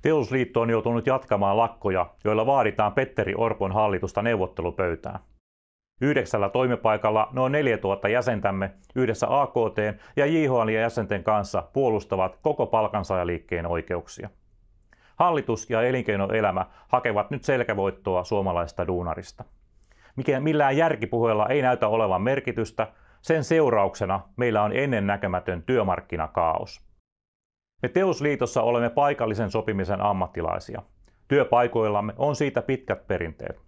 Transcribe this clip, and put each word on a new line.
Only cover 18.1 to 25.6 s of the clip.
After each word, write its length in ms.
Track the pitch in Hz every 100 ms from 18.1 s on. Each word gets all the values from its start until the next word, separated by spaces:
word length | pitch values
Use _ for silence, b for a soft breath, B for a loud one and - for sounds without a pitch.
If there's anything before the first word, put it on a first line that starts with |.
| 90
suomalaisesta 600 | 90 104 95 87 85 - 90
duunarista. 580 | 90 87 80 87 - - - _ _ b b b -
Mikä, 240 | 131 135
millään 360 | 151 151 139 139
järkipuheella 720 | 165 131 113 120 117 107 107
ei 140 | 139
näytä 260 | 127 123 107
olevan 340 | 113 107 92
merkitystä, 680 | 110 139 - 117 107 - 110 b b b
sen 220 | - 160
seurauksena 760 | 131 160 143 113 98 - 98 95 - -
meillä 260 | 123 107
on 100 | 104
ennennäkemätön 880 | 110 139 117 98 101 98 90 - 87